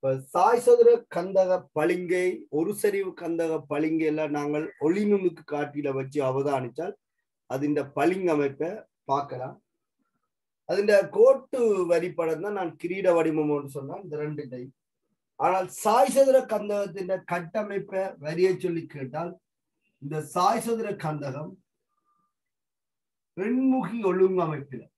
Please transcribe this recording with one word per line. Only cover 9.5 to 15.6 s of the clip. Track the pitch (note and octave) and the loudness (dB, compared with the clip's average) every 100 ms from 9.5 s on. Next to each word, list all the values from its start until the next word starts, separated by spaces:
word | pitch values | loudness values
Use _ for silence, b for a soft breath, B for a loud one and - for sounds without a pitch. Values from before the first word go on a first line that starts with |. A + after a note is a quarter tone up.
| - _ _ _ _ _ _ _ _ _ _ - | -12 _ _ _ _ _ _ _ _ _ _ -4
அதுல | F3+ G#3 G3+ F3 | 0 4 4 4
கோட்டு | F#3+ A#3+ C4 - C4 A#3 F#3+ F3 | 6 6 6 0 0 2 2 2
வரிப்படம் | E3+ F3+ D3+ E3 D#3 G3+ | 2 0 -4 -2 -2 -4
தான் | G3+ | -4
நான் | F3 D3+ | -6 -6
கிரீட | F3 F#3+ F#3+ | -8 0 2
வடிவம் | E3+ D#3+ D#3 D3+ C#3+ | 4 2 0 0 0
என்று | C#3 C#3+ | -4 -12
சொன்னேன், | C3+ F#3 | -12 -12
இந்த | F#3 D3 | -10 -8
ரெண்டு | D3+ D3 | -8 -8
இதை. | C3 B2 B2+ _ _ _ _ _ _ _ | -10 -12 -14 _ _ _ _ _ _ _
ஆனால் | D#3 F#3+ | 0 0